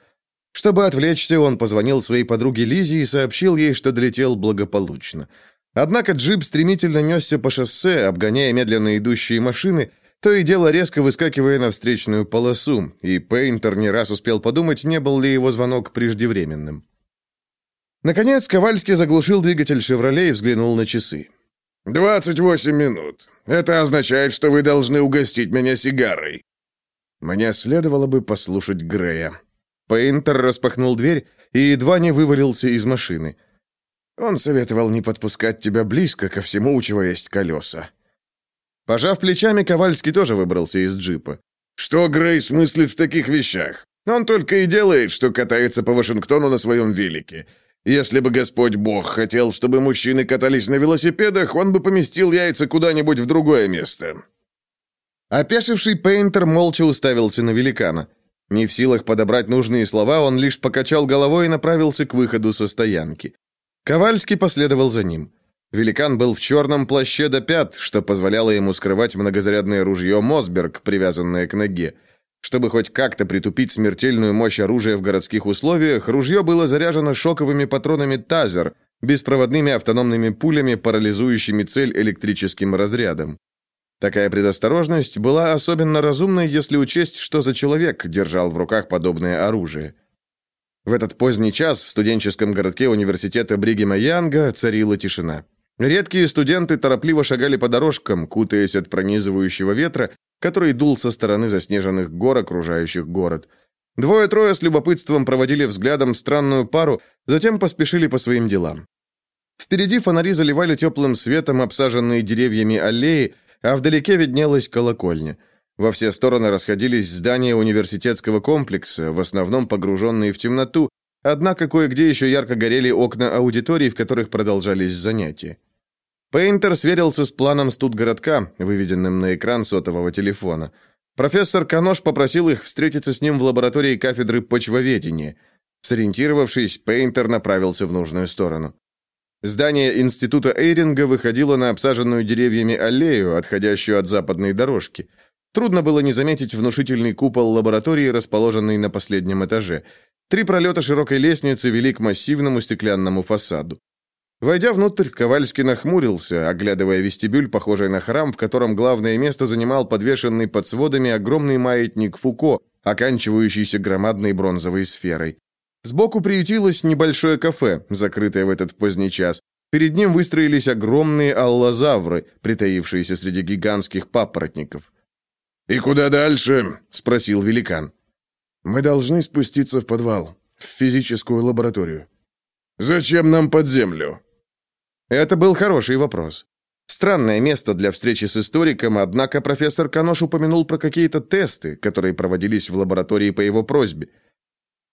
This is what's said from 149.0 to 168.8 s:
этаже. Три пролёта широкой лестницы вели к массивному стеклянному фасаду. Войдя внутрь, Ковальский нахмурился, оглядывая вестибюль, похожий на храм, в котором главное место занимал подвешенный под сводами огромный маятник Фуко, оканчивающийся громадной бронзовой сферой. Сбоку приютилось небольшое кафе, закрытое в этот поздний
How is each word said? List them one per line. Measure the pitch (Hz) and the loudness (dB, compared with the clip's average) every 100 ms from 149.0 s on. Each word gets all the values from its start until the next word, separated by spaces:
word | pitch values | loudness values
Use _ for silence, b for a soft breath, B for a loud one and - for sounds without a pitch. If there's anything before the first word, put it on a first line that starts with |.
| - 98 90 95 92 | -4 -4 -2 -4 -2
этаже. | 110 95 78 b b b _ _ | -2 -4 -8 b b b _ _
Три | 214 | -2
пролёта | 196 185 175 170 | 2 2 2 -2
широкой | 131 143 143 139 | 0 0 0 2
лестницы | 151 160 139 131 123 | 2 2 -2 0 0
вели | 113 131 | 2 0
к | - | 0
массивному | 110 98 - 147 143 127 | -2 -2 -2 -2 0 -2
стеклянному | 113 110 107 98 92 95 | -4 -4 -2 0 0 -2
фасаду. | 90 107 - 80 78 - _ _ _ _ _ _ | -2 -4 -2 -8 -8 -14 _ _ _ _ _ _
Войдя | 123 175 233 | 0 2 2
внутрь, | 196 202 202 139 | 2 0 0 -2
Ковальский | - 120 143 143 - | 0 0 2 0 0
нахмурился, | 131 120 147 180 127 90 - 85 80 | 0 0 0 0 2 -2 -4 -2 -2
оглядывая | 87 101 95 95 95 | -2 -2 0 2 2
вестибюль, | 98 - 110 131 139 | 0 -2 0 0 0
похожий | 107 104 101 98 | -2 0 0 0
на | 95 | -2
храм, | 104 131 151 | -2 -2 -2
в | - | -4
котором | 110 127 120 104 | -2 0 0 2
главное | 123 120 110 113 | 0 2 0 0
место | 143 139 131 | -2 -2 -2
занимал | 117 117 135 104 | 0 0 0 0
подвешенный | 110 113 131 120 113 110 | -2 0 0 0 -2 -2
под | 104 - | -2 -4
сводами | 113 147 135 127 | -2 0 0 0
огромный | 113 101 151 143 131 | 0 0 0 0 0
маятник | 127 123 117 110 107 - | 0 0 -2 -2 -4 -2
Фуко, | 131 117 156 127 - _ | -4 0 0 0 -4 _
оканчивающийся | 104 104 127 120 107 110 110 104 104 104 | -4 -2 -2 -2 0 2 2 0 -2 -2
громадной | 98 95 107 104 101 | -2 0 0 0 -2
бронзовой | 95 95 90 85 95 | 0 -2 -2 -2 -2
сферой. | 92 - 90 80 82 - _ _ _ _ | -4 -6 -6 -4 -6 -8 _ _ _ _
Сбоку | 113 135 220 226 | -8 0 0 0
приютилось | 190 196 175 220 196 170 | 0 -2 0 2 2 0
небольшое | 160 151 160 139 160 156 | 0 2 2 2 0 2
кафе, | 165 160 117 80 - | 0 0 -2 -2 -4
закрытое | 98 101 - 104 98 | -4 -2 0 -2 0
в | 95 | 0
этот | 87 90 | 0 -4
поздний | - | -2